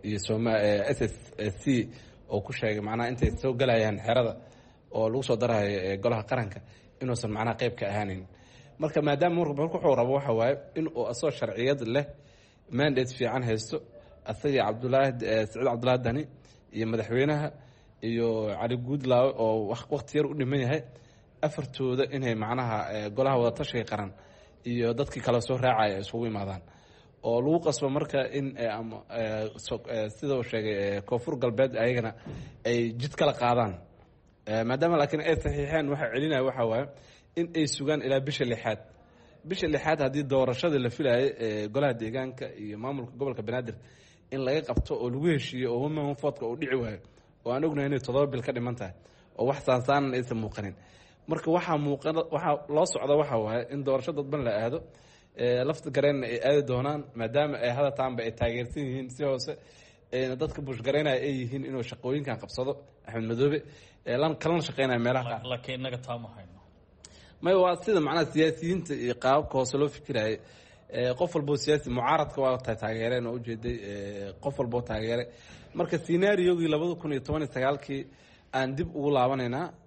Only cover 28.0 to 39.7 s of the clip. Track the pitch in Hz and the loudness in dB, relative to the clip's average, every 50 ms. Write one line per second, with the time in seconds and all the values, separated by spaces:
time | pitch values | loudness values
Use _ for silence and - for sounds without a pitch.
28 | 147 - - 139 131 - 123 143 139 135 131 117 117 113 107 113 113 113 110 104 | -2 0 0 0 0 0 -2 -4 -4 -4 -4 -2 -2 -2 -2 -4 -6 -8 -10 -12
29 | 98 - 110 117 113 110 107 110 110 107 - - - - 127 107 - - 120 110 | -12 -8 -4 -4 -2 -2 -2 -4 -4 -6 -8 -10 -8 -8 -8 -8 -6 -6 -4 -4
30 | 107 104 104 - 156 143 139 127 113 - - 113 107 107 104 98 101 101 101 101 | -4 -4 -6 -6 -2 0 0 0 0 -2 -2 -2 0 0 0 0 0 0 -2 -4
31 | 101 - 123 117 - 165 151 123 127 123 110 113 135 131 113 107 113 120 127 120 | -2 -2 -4 -2 -2 -4 -2 0 0 0 2 2 2 2 2 2 2 2 2 0
32 | 113 113 110 - - - 139 - - - - - - 117 120 117 117 117 113 120 | -2 -4 -8 -10 -14 -14 -12 -12 -12 -14 -16 -6 -2 0 2 2 2 0 -2 -4
33 | 127 147 - - 165 147 131 - 123 120 120 123 117 101 90 85 - - - - | -6 -6 0 2 2 2 2 2 2 4 4 4 2 0 -2 -8 -14 -20 -20 -20
34 | - _ _ _ _ _ _ _ _ 104 107 113 113 120 127 135 160 170 170 151 | -20 _ _ _ _ _ _ _ _ -2 0 0 2 0 2 2 4 4 4 4
35 | 143 143 - 151 156 165 156 - - 147 143 143 143 143 160 160 147 139 143 143 | 4 2 0 0 2 2 2 2 2 -2 -2 -2 -2 0 0 0 0 0 -2 -2
36 | 139 117 110 131 147 160 151 131 131 135 127 131 117 113 110 120 143 - - - | -2 -2 -2 -2 0 2 2 2 2 0 0 0 0 2 2 0 -2 -4 -10 -20
37 | - - - - _ _ _ 170 170 170 170 165 156 139 - - 139 143 156 147 | -20 -20 -20 -20 _ _ _ -4 -4 -2 0 0 0 0 0 -2 0 0 0 0
38 | 110 131 135 135 135 151 139 - 139 123 117 - - 117 107 101 - - - - | 0 0 0 0 0 -2 -2 -2 0 0 -2 -2 -2 -4 -4 -4 -8 -20 -20 -20
39 | - - _ - - - - - - 156 190 - 185 156 | -20 -20 _ -20 -20 -20 -20 -18 -8 -8 -4 -2 0 2